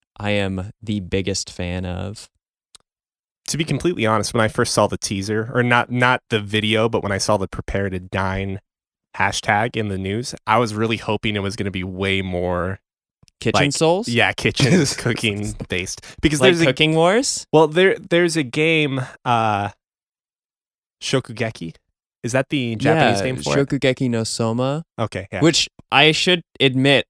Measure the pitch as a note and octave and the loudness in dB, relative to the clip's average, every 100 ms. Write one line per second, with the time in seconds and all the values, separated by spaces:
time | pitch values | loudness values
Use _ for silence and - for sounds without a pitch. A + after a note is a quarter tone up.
0 | _ - G#2 G#2 G2 F#2+ G2 - A2+ G#2 | _ -10 -4 -2 -2 -4 -8 -12 -6 -6
1 | F2+ G2 G2 F#2+ - - F2+ F2+ F#2 F2+ | -2 -4 -2 -4 -6 -8 -6 -6 -6 -6
2 | F#2 G#2+ - _ _ _ _ _ _ _ | -8 -12 -18 _ _ _ _ _ _ _
3 | _ _ _ _ - C#3+ D#3 C#3+ E3 F3+ | _ _ _ _ -8 -4 -2 0 -2 0
4 | A2 A2 G#2 A#2+ A2 - A#2+ - G#2 F#2+ | 2 2 0 0 0 2 0 2 0 0
5 | - G2 G2 A2 A2 A#2+ B2 A#2+ A#2 B2 | -4 -4 -4 -4 -2 0 2 2 2 2
6 | B2+ B2+ - A2+ G#2 G#2+ G#2+ A2 A#2 A2+ | 2 2 0 -4 -2 -2 2 2 2 0
7 | G2+ G2 - G#2+ F#2 - - G2 G2 F#2 | -2 -2 0 0 0 -8 -6 -4 -2 -4
8 | F#2 G2 F#2+ F#2+ G2 F#2+ _ _ _ _ | -6 -4 -2 -2 -6 -8 _ _ _ _
9 | _ - G2 G2 - G#2 A#2+ A2+ G#2+ F#2+ | _ -2 -2 -2 0 0 0 -2 -4 -4
10 | F#2+ G#2 B2+ - - A2+ A#2+ G#2+ A2 A2 | -4 -4 -6 -10 0 2 2 0 -2 -2
11 | - G#2 A2+ G#2 G2 G2 G2 F#2 F2+ F#2 | -2 -2 -2 -2 -4 -4 -6 -4 -6 -4
12 | G2 F#2+ F#2+ F2+ F2 F2+ F2 F#2+ _ _ | 0 0 -2 -4 -2 -2 -2 -6 _ _
13 | _ _ _ - A#2 G#2+ C#3 C#3 D#3+ F3+ | _ _ _ -6 0 2 2 2 2 2
14 | A#3 A#2 G2 - A#2+ - B2+ F3+ C#3 - | 0 2 2 2 -2 2 4 4 2 -2
15 | - A2+ A#2 G2+ G#2 A2 - F#2 F#2 - | -4 -2 -2 -2 -6 -8 -6 -6 -6 -10
16 | - - D#3+ D3 F#3+ E3+ E3 - D#3 D#3+ | -16 -2 0 4 4 4 2 2 2 4
17 | E3 G#3+ C#4 - - D3+ D#3 D#3 F#3+ - | 4 2 0 -4 2 4 4 4 4 2
18 | - E3+ F3 D#3+ C3 D#3 D#3 D#3+ D3+ C3+ | 0 2 2 0 -2 0 2 2 0 -2
19 | B2+ - C3 A#2 A2+ G#2 G2+ - _ _ | -6 -8 0 2 2 0 -2 -8 _ _
20 | _ _ _ _ _ _ _ _ _ _ | _ _ _ _ _ _ _ _ _ _
21 | - C3+ - A2 A2+ - - - _ _ | -2 -2 -2 -6 -6 -6 -12 -14 _ _
22 | _ _ A#2+ B2+ C#3 D3 A#2+ A2+ C3+ D#3+ | _ _ -4 -2 0 -2 -2 -2 2 4
23 | C3+ G2 G2 - C#3+ C#3+ C#3 C#3 C3 C3 | 4 2 -2 -4 -2 0 0 0 0 0
24 | C3 A#2 A2+ - A2+ A#2 B2+ D3 - - | 0 0 -2 -2 -2 0 -2 -4 -8 -6
25 | A2 G2 F#2 G2 D3+ D#3 - _ - B2+ | -6 -6 -8 2 2 2 -2 _ 0 4
26 | D3+ D#3 - F3+ - - C3+ B2+ C3+ C3+ | 6 4 2 0 -2 0 0 2 4 4
27 | - | 2